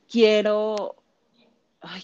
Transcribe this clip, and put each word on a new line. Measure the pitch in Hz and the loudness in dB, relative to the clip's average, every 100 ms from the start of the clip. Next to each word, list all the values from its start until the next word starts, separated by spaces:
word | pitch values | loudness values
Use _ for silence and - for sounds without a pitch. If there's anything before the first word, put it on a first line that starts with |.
| _ | _
quiero, | 233 214 214 208 214 214 208 190 - _ _ _ _ _ _ _ _ | 2 4 4 2 -2 -2 -6 -8 -12 _ _ _ _ _ _ _ _
ay, | 170 185 | -18 -18